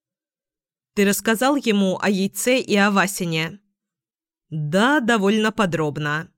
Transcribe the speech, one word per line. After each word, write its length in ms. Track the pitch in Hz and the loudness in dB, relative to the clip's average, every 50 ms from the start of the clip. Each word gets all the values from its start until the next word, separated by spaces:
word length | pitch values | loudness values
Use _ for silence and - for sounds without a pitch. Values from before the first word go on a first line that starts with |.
| _ _ _ _ _ _ _ _ _ _ _ _ _ _ _ _ _ _ _ | _ _ _ _ _ _ _ _ _ _ _ _ _ _ _ _ _ _ _
Ты 120 | - 202 | 0 2
рассказал 500 | 196 202 - - 226 226 214 247 269 294 | 2 0 0 0 -2 0 2 2 0 0
ему 420 | 285 240 233 208 202 196 190 180 - | 0 0 0 0 2 0 0 -2 -2
о 80 | - 190 | -2 0
яйце 500 | 214 180 190 202 - - - 247 247 254 | 0 0 -2 -4 -4 -4 -2 0 0 0
и 160 | 220 - 202 | 0 0 0
о 160 | 202 196 208 | 2 2 2
Васине? 680 | 202 196 170 202 - - 190 170 165 160 160 165 202 - _ _ _ _ _ _ _ _ _ _ _ _ _ _ _ _ _ _ | 2 2 0 0 -2 -6 -4 -4 -2 -2 -4 -6 -8 -14 _ _ _ _ _ _ _ _ _ _ _ _ _ _ _ _ _ _
Да, 500 | 151 156 151 147 151 190 214 254 285 311 | -8 -6 -4 -2 0 2 2 4 2 2
довольно 520 | 240 214 240 220 190 196 214 214 214 220 | 2 2 0 2 2 2 2 2 0 0
подробно. 800 | 214 - 214 180 156 165 156 151 139 147 151 147 147 156 165 - _ | 0 0 -2 -2 0 -2 -2 -4 -4 -6 -6 -4 -4 -6 -8 -10 _